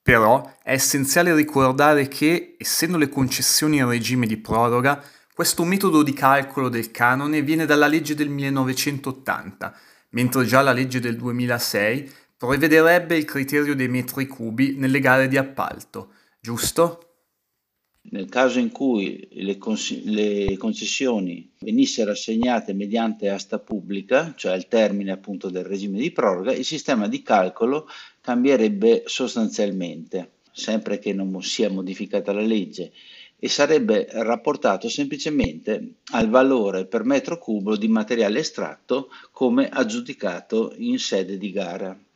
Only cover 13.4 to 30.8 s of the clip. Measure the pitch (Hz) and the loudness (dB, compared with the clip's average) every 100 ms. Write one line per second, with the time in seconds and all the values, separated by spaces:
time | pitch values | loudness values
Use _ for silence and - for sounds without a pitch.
13.4 | 135 147 147 139 127 127 123 - 131 - | 0 0 0 0 0 -2 -4 -6 -6 -6
14.4 | 113 113 135 135 131 139 131 131 131 135 | -8 0 0 2 0 2 4 4 4 2
15.4 | 131 - 87 - - 101 101 _ _ _ | 0 -4 -6 -8 -14 -16 -16 _ _ _
16.4 | 113 117 - - 170 170 _ _ _ _ | -8 -4 -2 2 2 0 _ _ _ _
17.4 | _ _ _ _ _ _ - 101 95 123 | _ _ _ _ _ _ -14 -12 -4 2
18.4 | 131 120 117 - 135 113 95 - - - | 2 4 -2 0 0 0 -2 -6 -16 -8
19.4 | 98 98 - 107 - - - 104 104 101 | -6 -4 -4 -4 -4 -6 -4 0 0 0
20.4 | 98 95 113 107 107 - 131 113 92 87 | -2 -2 -4 -4 -6 -2 -2 -2 -4 -8
21.4 | - _ 104 113 135 - 104 101 - 113 | -16 _ -2 2 2 0 -2 -2 -4 -2
22.4 | 123 117 107 98 101 113 113 107 101 98 | 0 0 -2 -6 -4 -2 -2 -2 -4 -4
23.4 | - 107 - 107 87 98 98 127 165 135 | -6 -10 -6 -10 -6 -8 0 0 0 -6
24.4 | 95 92 92 117 107 101 98 95 - 95 | -4 -4 0 2 2 0 -4 -8 -8 -10
25.4 | 98 92 90 98 101 98 156 - 117 90 | -6 -8 -6 -6 -6 -4 -4 0 0 0
26.4 | 98 131 131 156 - 127 104 135 - 110 | -2 -2 -4 -6 -2 0 0 -4 2 2
27.4 | 92 - 117 143 - - - _ - 123 | 2 0 -2 -2 -6 -20 -20 _ -4 0
28.4 | 127 131 110 101 110 117 - - 127 117 | 4 4 4 4 4 4 2 -6 -4 -2
29.4 | 110 - 104 95 87 80 - - - _ | -4 -2 -2 -2 -6 -10 -10 -10 -10 _
30.4 | _ - - 110 | _ -12 -4 -4